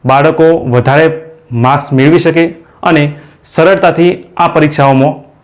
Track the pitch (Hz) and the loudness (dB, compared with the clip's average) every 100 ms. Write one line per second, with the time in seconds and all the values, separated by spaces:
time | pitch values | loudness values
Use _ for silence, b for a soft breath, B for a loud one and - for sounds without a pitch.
0 | 127 135 151 160 160 165 131 123 123 143 | 2 2 2 2 2 2 0 -2 0 0
1 | 160 160 - - _ 117 123 143 - 131 | 0 -2 -14 -20 _ -2 0 0 -2 0
2 | 139 170 165 156 165 - b b - 160 | 2 2 0 0 -2 -6 b b -2 0
3 | 147 147 B B - - 165 190 180 160 | -2 -6 B B -8 -2 0 2 0 0
4 | 175 - - - 170 156 151 151 139 135 | -2 -2 -12 -4 -2 0 -2 0 0 2
5 | 139 - - _ | 0 -4 -16 _